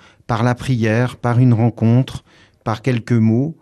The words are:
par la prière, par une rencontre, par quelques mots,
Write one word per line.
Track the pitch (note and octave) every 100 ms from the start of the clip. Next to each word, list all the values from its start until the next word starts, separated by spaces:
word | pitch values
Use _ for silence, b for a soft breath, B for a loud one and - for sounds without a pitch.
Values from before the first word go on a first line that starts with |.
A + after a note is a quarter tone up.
| b b _
par | A2+
la | A#2+ B2
prière, | - B2+ A2 A2 B2 -
par | A#2+ A#2+
une | B2+
rencontre, | A2+ A#2+ - A2+ A#2+ B2+ - b b b b
par | - G#2+
quelques | - B2+ -
mots, | A#2+ A2 A2+ C#3+ D#3+